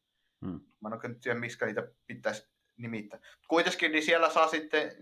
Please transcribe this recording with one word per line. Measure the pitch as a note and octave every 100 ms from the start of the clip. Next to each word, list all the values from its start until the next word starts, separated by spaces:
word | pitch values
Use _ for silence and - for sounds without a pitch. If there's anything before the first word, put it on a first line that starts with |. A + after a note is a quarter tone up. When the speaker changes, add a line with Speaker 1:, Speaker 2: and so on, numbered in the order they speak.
| _ _ _ _ F#2+
Speaker 1:
Hmm. | E2 - _
Speaker 2:
Mä | G#2+
en |
oikein | A#2 A#2+ A#2+
tiedä, | B2+ A#2
miskä | A#2 - A2
niitä | G#2+ - _ _
pitäisi | B2 G#2+ G#2+ - _ _ _
nimittää. | A#2 A2+ G#2 - - - _
Kuitenkin | E3 F3+ F3+ E3+
niin | D#3
siellä | D#3 E3 D#3+
saa | D#3+ D#3+
sitten | D#3+ D3+ D#3 - -